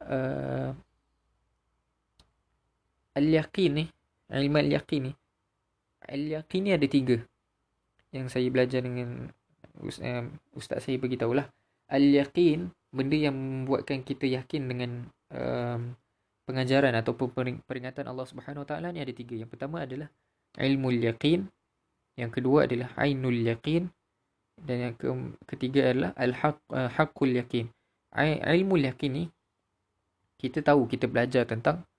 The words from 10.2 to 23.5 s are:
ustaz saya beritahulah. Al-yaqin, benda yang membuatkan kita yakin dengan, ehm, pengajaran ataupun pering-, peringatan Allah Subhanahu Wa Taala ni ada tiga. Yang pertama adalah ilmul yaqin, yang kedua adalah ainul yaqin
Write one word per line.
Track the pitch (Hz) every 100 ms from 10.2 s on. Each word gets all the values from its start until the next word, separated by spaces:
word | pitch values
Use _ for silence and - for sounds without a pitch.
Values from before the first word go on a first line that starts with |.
| 120 - _ -
ustaz | - 123
saya | 127 131
beritahulah. | 131 127 117 131 135 _ _ _ -
Al-yaqin, | 139 143 143 139 - 175 156 180 - _
benda | 127 135
yang | 151 147 135
membuatkan | 135 131 131 135 - 135
kita | 131 135 139
yakin | 127 - 156 127
dengan, | 123 123 120 120 _ _
ehm, | 127 123 123 120 117 120 123 _ _ _ _
pengajaran | - 131 127 135 139 113
ataupun | 113 117 127
pering-, | 131 127 123
peringatan | - 127 127 131 127
Allah | 127 127
Subhanahu | - - 143 139
Wa |
Taala | 151 170
ni | 175
ada | 131
tiga. | 123 120 117
Yang | 117
pertama | - 139 165 135
adalah | 131 151 _ _ _ _ -
ilmul | 135 135 131 120
yaqin, | 117 113 147 175 190 _ _ _ _ _ _ -
yang | 120
kedua | 113 127 147 135
adalah | 123 127 -
ainul | 143 135 127 120
yaqin | 113